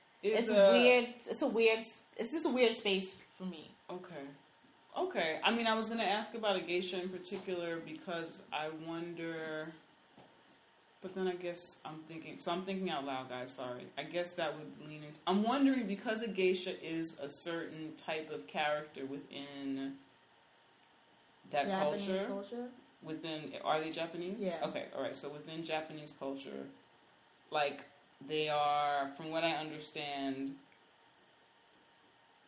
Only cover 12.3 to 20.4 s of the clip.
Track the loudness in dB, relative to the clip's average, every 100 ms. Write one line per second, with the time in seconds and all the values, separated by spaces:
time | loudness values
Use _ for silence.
12.3 | -8 -2 -2 -2 -2 -2 -2 -2 -4 -4
13.3 | -6 -6 -6 -6 -8 -8 -8 -4 -4 -2
14.3 | -2 -2 -4 -10 -12 -12 -12 -14 -4 2
15.3 | 4 4 6 6 6 2 -2 -2 -2 0
16.3 | 4 4 4 0 -6 -4 -4 -4 -6 -8
17.3 | -6 -4 -4 -4 -8 -8 -8 -4 -4 -4
18.3 | -8 -4 0 2 2 -2 -8 -8 -8 -10
19.3 | -10 -10 -8 -4 -4 -4 -8 -16 -20 _
20.3 | -20